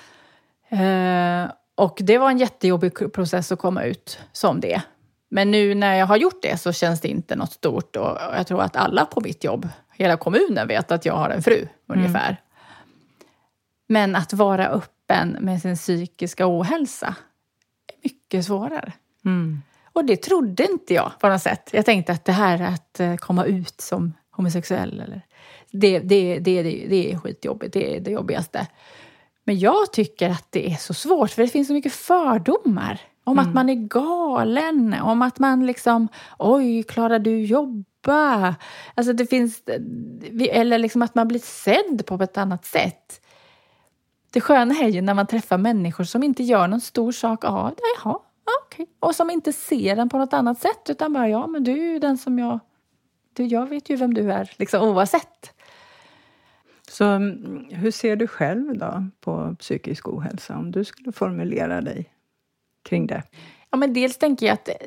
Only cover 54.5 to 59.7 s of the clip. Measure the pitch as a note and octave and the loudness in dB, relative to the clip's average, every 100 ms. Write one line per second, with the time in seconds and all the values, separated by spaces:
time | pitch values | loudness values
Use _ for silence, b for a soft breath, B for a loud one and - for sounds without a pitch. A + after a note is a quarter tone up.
54.5 | - G3 G3 A3 F#3 G3 E4 - _ - | -6 -2 2 4 4 2 0 -2 _ -20
55.5 | _ b b b b b b b b b | _ b b b b b b b b b
56.5 | b b b - - G#3 G3 G3+ - F3 | b b b -20 0 2 2 -2 -6 -12
57.5 | F#2+ - E3+ G#3+ - A3+ G#3+ A3+ - D3 | -14 -12 -4 -4 -2 -2 0 -2 -2 -2
58.5 | G#3+ D4 A#3 E3+ G3+ F#3+ - E3 E3 D#3+ | -2 -4 -6 -6 -6 -8 -8 -8 -6 -6
59.5 | F3 - | -8 -6